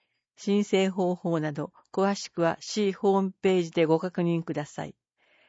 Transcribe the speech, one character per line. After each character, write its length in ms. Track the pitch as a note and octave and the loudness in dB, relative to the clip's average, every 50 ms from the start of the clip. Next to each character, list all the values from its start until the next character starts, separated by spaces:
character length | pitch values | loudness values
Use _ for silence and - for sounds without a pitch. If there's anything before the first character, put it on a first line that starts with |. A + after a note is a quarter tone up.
| _ _ _ _ _ _ _ | _ _ _ _ _ _ _
申 280 | - - - G3+ G#3 G#3 | -8 -2 0 2 2 2
請 260 | - - F#3+ F#3+ F#3+ | 2 2 2 2 2
方 260 | F3+ F#3+ F#3 F3+ F3+ | 0 0 -2 -2 -2
法 240 | F3 - F3+ E3 D#3+ | -2 -2 -2 -2 -2
な 120 | D3+ D#3 | -2 -4
ど、 200 | D3 D3 D3 - _ _ _ _ - | -4 -6 -8 -8 _ _ _ _ -2
詳 200 | - F#3+ G3 G3+ | 0 0 0 0
し 140 | - - - | -2 -6 -8
く 120 | _ - | _ 0
は 160 | E3+ E3 - - | 0 0 0 -2
市 340 | - - - A3 G#3 G3 F#3+ | -8 -8 -4 -2 -2 -2 -2
ホ 260 | - - G3 G3 G3 | 0 2 2 2 2
ー 20 | F#3+ | 2
ム 80 | F#3+ F#3+ _ | -2 -4 _
ペ 180 | - F#3+ F#3 F3+ | 0 2 2 2
ー 40 | F3 | 0
ジ 80 | E3 | 0
で 140 | E3 F3 E3 | 0 2 2
ご 140 | D#3 D#3+ D#3+ | 4 2 2
確 220 | - F#3 - - | 0 -2 -4 -2
認 220 | F3 E3+ E3+ E3 E3 | 0 0 0 -2 -2
く 100 | - D#3+ | -4 -6
だ 120 | D#3 D3 | -6 -8
さ 200 | - - - - | -8 -8 -12 -12
い。 100 | D3+ - _ _ _ _ _ _ _ _ _ _ | -12 -12 _ _ _ _ _ _ _ _ _ _